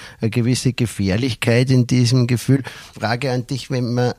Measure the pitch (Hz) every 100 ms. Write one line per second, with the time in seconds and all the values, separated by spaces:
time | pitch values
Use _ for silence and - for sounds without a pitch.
0 | - - 113 120 117 127 131 117 117 -
1 | 98 98 131 110 - 117 131 131 120 127
2 | 120 127 120 120 - 135 127 - - -
3 | 107 120 135 127 117 135 - 131 123 120
4 | 123